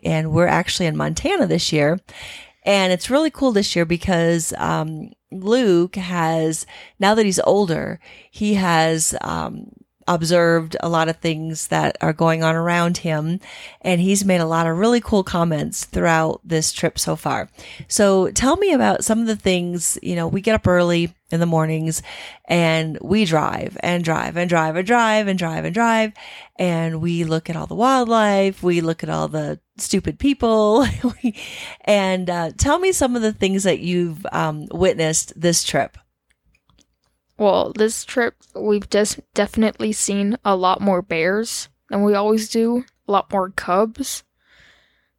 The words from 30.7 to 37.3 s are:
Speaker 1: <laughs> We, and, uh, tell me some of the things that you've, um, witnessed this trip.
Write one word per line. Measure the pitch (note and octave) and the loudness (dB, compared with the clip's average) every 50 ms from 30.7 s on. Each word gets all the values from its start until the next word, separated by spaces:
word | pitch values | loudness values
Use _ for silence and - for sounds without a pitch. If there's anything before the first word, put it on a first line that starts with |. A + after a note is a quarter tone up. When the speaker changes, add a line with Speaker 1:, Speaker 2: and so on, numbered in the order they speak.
| G#3+ A#3 B3 G#3 | 4 4 2 2
Speaker 1:
<laughs> | - - - A#3+ - - | -2 -2 -4 -4 -4 -2
We, | - A3+ - - - - - - - - - - | -4 -6 -6 -6 -14 -16 -14 -14 -14 -16 -16 -6
and, | - - G#3 G3+ F#3+ F#3+ F#3 F#3 F3+ F3+ | 0 2 2 2 2 2 0 -2 -2 -2
uh, | F3 F3 E3 D#3+ - | -2 -2 -4 -4 -4
tell | - - C#4+ D#4 F4 | -2 0 0 2 2
me | F#4 F#4+ | 2 0
some | F4 - C#4+ B3 B3 | 2 2 0 0 0
of | A#3+ | 0
the | A3 G#3+ | 0 -2
things | G#3+ - G3+ F#3+ F#3+ G3 G3 | 0 0 0 0 0 2 2
that | F#3 D3+ - | 2 0 0
you've, | - F3 F3+ F3 F3 E3+ D#3 D#3+ - - | 0 -2 0 0 0 -2 -4 -8 -8 -6
um, | - E3 D#3+ D#3 D3+ D3+ D3 - | -4 -2 -2 -2 -4 -6 -10 -8
witnessed | - E3+ F#3+ F3+ - E3 D#3+ D#3 D#3 - - - - D3+ | -2 2 2 2 2 2 0 0 0 -2 -4 -6 -6 -2
this | E3 E3+ E3+ - - | 0 0 2 0 -2
trip. | - - C#3 G2 - _ - _ _ _ _ _ _ _ _ _ _ _ _ _ _ _ _ _ _ _ _ _ _ _ _ _ _ | -2 0 -2 -2 -2 _ -18 _ _ _ _ _ _ _ _ _ _ _ _ _ _ _ _ _ _ _ _ _ _ _ _ _ _